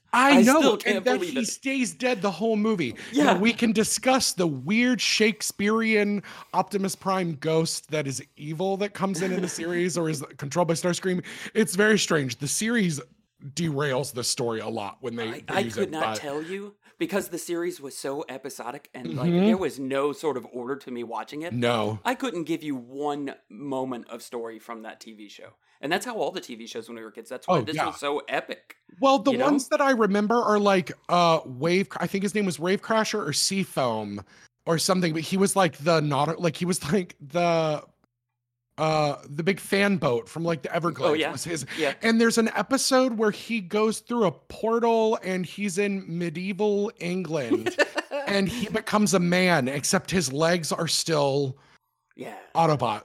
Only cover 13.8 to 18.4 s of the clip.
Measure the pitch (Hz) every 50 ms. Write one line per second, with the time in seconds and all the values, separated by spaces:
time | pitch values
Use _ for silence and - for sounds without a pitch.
13.8 | 147 143 131 127 143 135 - 123 117 - - - 127 117 113 110 104 110 117 110
14.8 | 104 98 - - - 120 113 117 113 110 113 - - - 151 190 208 226 214 226
15.8 | 202 - 156 156 147 110 110 - - 143 139 151 160 165 190 196 202 202 - _
16.8 | _ _ _ - 170 160 190 202 175 - 175 160 - - 175 170 175 175 175 175
17.8 | 139 135 - - - 143 135 143 135 - 127 135